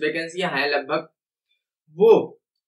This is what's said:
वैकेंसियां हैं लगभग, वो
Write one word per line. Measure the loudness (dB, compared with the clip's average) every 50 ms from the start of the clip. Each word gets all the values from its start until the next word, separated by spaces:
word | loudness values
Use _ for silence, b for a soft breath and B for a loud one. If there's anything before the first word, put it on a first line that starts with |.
वैकेंसियां | -6 -6 -4 -6 -8 -8 -8 -6 -6 -4
हैं | -4 -4 -2 -2
लगभग, | -2 -4 -4 -4 -6 -6 -6 -10 _ _ _ _ _ _ _ _ _ _ _ _ _ _ _ _ -2
वो | 4 6 6 6 6 4 -2 -10 -20 _ _ _ _ _